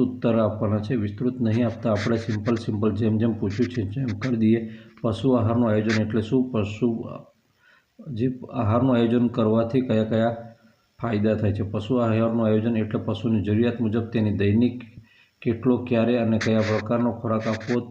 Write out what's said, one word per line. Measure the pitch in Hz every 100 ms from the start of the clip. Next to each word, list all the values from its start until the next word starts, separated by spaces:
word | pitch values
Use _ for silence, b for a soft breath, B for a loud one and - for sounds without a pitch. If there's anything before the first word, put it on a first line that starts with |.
ઉત્તર | 123 - 120 113
આપવાના | 107 104 110 104 104
છે. | 123
વિસ્તૃત | 104 104 127 127 113
નહીં | 110 120
આપતા | 104 123
આપણે | 104 104 113 -
સિમ્પલ | 107 104 117
સિમ્પલ | - 107 107 104
જેમ | 113 107
જેમ | 117 104
પૂછ્યું | 101 98 120
છે | - 98
જેમ | 104 131 101
કરી | 131 117
દઈએ. | 110 113 113 B B -
પશુ | 117 104 135 127
આહારનું | 110 117 120
આયોજન | 107 107 110
એટલે | 107 113 107
શું? | 131 127
પશુ | 110 98 - 123 113 98 - - _ _ b b b b - 208 113
જે | 131 127 - 131
આહારનું | 107 117 135
આયોજન | 120 113 120 120 120
કરવાથી | 110 110 113 135 127
કયા | 110 107
કયા | 110 113 113 - B B B B _
ફાયદા | 120 107 107 107
થાય | 107 98
છે? | 104
પશુ | 107 104 131
આહારનું | 113 110 113 113 113
આયોજન | 110 113 117
એટલે | 107 110 101
પશુની | 104 120 110 98
જરૂરિયાત | 104 120 120
મુજબ | 113 113 107
તેની | 117 107 98
દૈનિક | 101 104 120 - - - b b b _
કેટલો, | - 110 127 123 -
ક્યારે | 117 113 123
અને | 117 110
કયા | 117 110 104
પ્રકારનો | 107 104 120 120 104
ખોરાક | 117 110 113
આપવો | 110 - 120 120